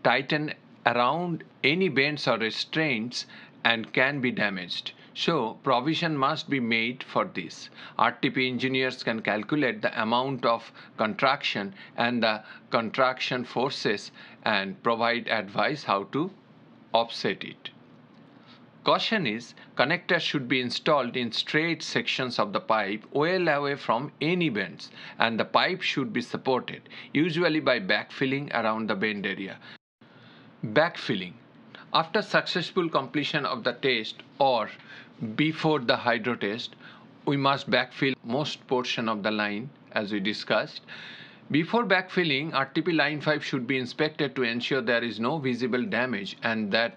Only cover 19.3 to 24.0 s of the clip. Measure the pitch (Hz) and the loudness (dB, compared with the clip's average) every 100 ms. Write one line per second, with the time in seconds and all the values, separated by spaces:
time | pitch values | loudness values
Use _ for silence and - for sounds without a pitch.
19.3 | 110 - - - - 127 170 - 175 - | -2 -8 -18 -12 0 2 2 2 0 0
20.3 | 151 123 131 123 - - 147 123 127 117 | -2 0 0 0 -2 2 2 2 -2 -4
21.3 | - - 156 165 160 - 127 113 - 127 | -4 0 0 0 -2 -2 -2 -2 -2 -2
22.3 | 123 104 107 - 110 98 107 - 139 156 | 0 0 0 0 0 2 -4 -4 0 2
23.3 | 185 170 143 143 139 - 117 | 2 2 2 0 -2 0 0